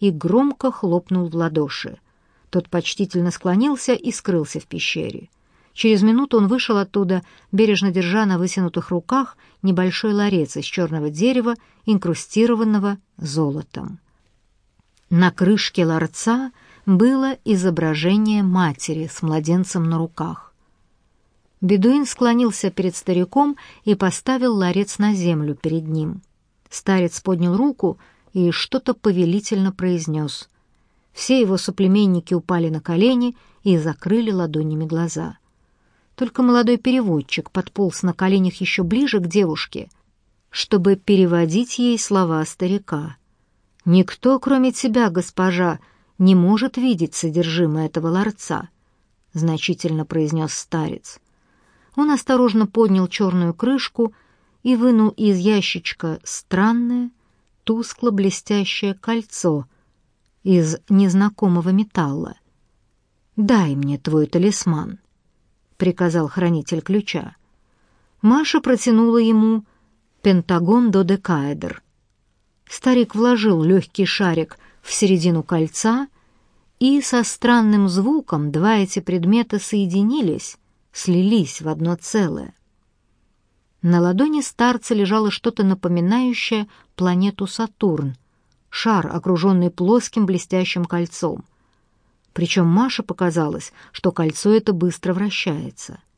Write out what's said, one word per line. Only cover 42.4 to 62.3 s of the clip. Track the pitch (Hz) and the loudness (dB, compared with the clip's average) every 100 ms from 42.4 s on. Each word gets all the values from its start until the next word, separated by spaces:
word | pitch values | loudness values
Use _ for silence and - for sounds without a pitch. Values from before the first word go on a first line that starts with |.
| 156 | -4
старика. | - 180 196 196 156 156 147 _ _ _ _ _ _ | -4 -2 -2 -4 -8 -8 -14 _ _ _ _ _ _
"Никто, | - 180 190 - 247 269 | 2 4 4 0 2 2
кроме | 277 277 254 | 2 2 2
тебя, | 247 262 226 226 | 0 0 2 2
госпожа, | 170 175 - 185 175 180 160 _ _ _ - | 0 -4 -2 0 2 0 -2 _ _ _ 2
не | 185 | 4
может | 185 175 208 262 - | 6 4 2 0 -2
видеть | 254 202 165 - | 0 0 -2 -4
содержимое | 170 156 165 160 170 156 156 | -4 -2 -2 0 0 0 -4
этого | 165 165 | -4 -2
ларца", | 180 208 208 - 160 175 _ _ _ _ _ _ | 0 -2 -4 -8 -8 -8 _ _ _ _ _ _
значительно | 160 165 156 - 175 175 156 156 | -4 -2 -2 -4 -4 -4 -4 -4
произнёс | 165 151 160 156 | -2 -2 -2 -4
старец. | - - 170 156 - - - _ _ _ _ _ _ _ - | -8 -8 -6 -6 -8 -16 -20 _ _ _ _ _ _ _ -2
Он | 294 | 0
осторожно | 285 - 262 247 208 214 | 0 0 2 4 2 0
поднял | 220 226 190 180 | 2 2 2 0
чёрную | - 196 180 170 | -2 0 0 0
крышку | 170 233 269 - - 226 - _ _ _ _ | -2 -2 -2 -4 -4 -4 -4 _ _ _ _
и | 247 247 | 0 2
вынул | 247 226 214 | 4 4 2
из | 214 214 190 | 2 0 2
ящичка | 180 214 - 180 - - 170 160 | 2 0 0 -6 -10 -8 -6 -8
странное, | - - - 185 208 233 240 247 240 _ _ _ _ _ - | -10 -14 -6 0 2 0 0 -2 -4 _ _ _ _ _ -4
тускло-блестящее | 226 226 - 240 202 190 185 - 208 196 - 202 | -4 -4 -4 -2 2 0 -2 -2 -2 -2 -4 -4
кольцо | 190 - 226 220 - 180 151 131 _ _ _ _ _ _ _ | -6 -4 -4 -6 -4 -2 -2 -4 _ _ _ _ _ _ _
из | 190 180 160 160 - | 2 2 2 -2 0
незнакомого | 196 196 180 202 208 202 175 170 | 2 4 4 0 0 0 0 2
металла. | 190 214 - 151 143 - | 0 0 -2 -4 -4 -8